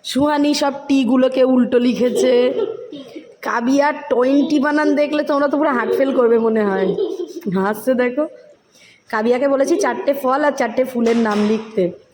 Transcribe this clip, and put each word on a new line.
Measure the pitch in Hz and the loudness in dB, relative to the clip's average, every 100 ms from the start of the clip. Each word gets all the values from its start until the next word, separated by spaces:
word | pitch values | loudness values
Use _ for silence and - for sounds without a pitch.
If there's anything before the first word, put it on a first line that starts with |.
| - | -4
সুহানি | 262 294 294 294 294 | 0 0 2 0 2
সব | 285 269 - | -2 -4 0
টিগুলোকে | 269 233 254 254 262 254 | 0 2 2 2 2 2
উল্টো | 254 240 247 247 | 4 4 2 2
লিখেছে, | 196 247 - 254 240 247 349 415 - - 285 254 320 - - 262 | 2 0 2 2 4 2 0 -4 -6 -14 -18 -16 -20 -20 -12 -6
কাবিয়া | 220 240 277 285 302 - | -4 0 2 0 -2 -4
টোয়েন্টি | 240 254 277 294 302 294 | 0 2 2 2 0 0
বানান | 294 302 294 | 0 0 0
দেখলে | 294 294 294 | 0 -2 -2
তোমরা | 277 285 | 0 0
তো | 285 | 0
পুরো | 302 247 | 0 0
হার্ট | 220 190 | -2 0
ফেল | 269 254 | 0 2
করবে | 233 233 226 | 2 2 2
মনে | 220 208 | 0 0
হয়। | 190 190 - 349 - 349 - 208 185 | 0 -2 -2 -4 -6 -10 -8 -4 -2
হাসছে | 190 214 254 247 | -2 -2 -2 0
দেখো। | 247 247 311 - - - _ _ - _ _ | 0 -2 -6 -8 -20 -20 _ _ -20 _ _
কাবিয়াকে | 220 226 247 277 | -2 0 0 2
বলেছি | 269 277 330 | 0 0 0
চারটে | 269 233 277 277 | 0 -2 -2 -2
ফল | 262 269 294 | 0 0 0
আর | 277 | 0
চারটে | 240 226 254 | -4 -2 -2
ফুলের | 240 226 233 220 | 0 0 2 0
নাম | 208 208 | 0 0
লিখতে। | 220 - 220 175 - _ | 0 -2 -2 -2 -4 _